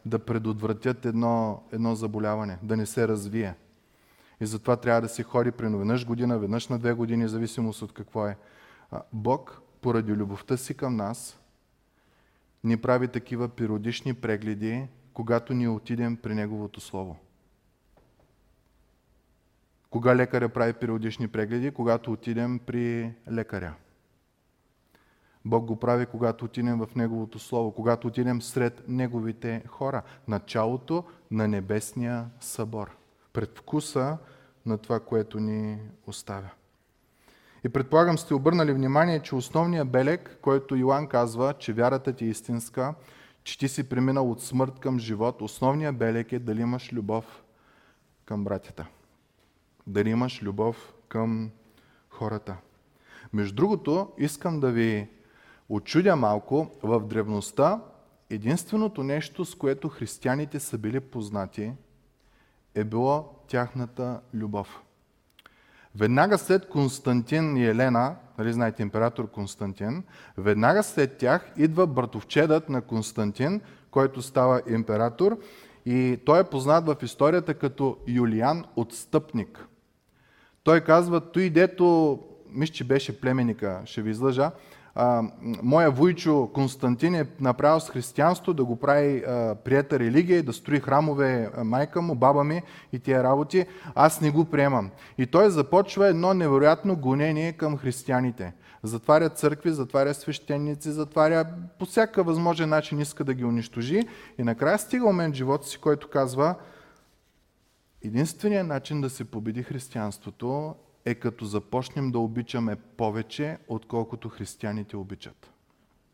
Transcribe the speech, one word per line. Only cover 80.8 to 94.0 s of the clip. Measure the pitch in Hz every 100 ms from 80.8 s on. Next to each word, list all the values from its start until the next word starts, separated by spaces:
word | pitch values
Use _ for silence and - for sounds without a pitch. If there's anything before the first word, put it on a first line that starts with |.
казва: | 160 165 175 170 165
„Той, | 175 185
дето“, | 156 185 185 175 165 156 131 - - -
мисля, | 127 156
че | -
беше | 123 135 - 104
племенника, | 131 131 120 107 101 92
ще | 110 -
ви | 107
излъжа, | 110 135 127 151 170 - - -
а, | - 120 120 110 - 117 110
„моя | 123 156 160
вуйчо | 131 180 175 160 147 113
Константин | 143 135 131 127 120 165
е | 175 135 -
направил | 131 123 147 160
с | 156
християнство | 131 - - 156 175 190
да | 160
го | 123 117
прави, | 139 143 143 135
а, | 131 123 113
приета | 104 - 139 139 139
религия | 117 139 175 175
и |
да | 139
строи | 113 - 143
храмове, | 127 139 156 139 135 127 120
а, | 123
майка | 110 127 143 175
му, | 170
баба | 127 127 143
ми | 143 165 - - -
и | 127
тия | 135 131
работи, | 127 139 147 185 180 - -
аз | -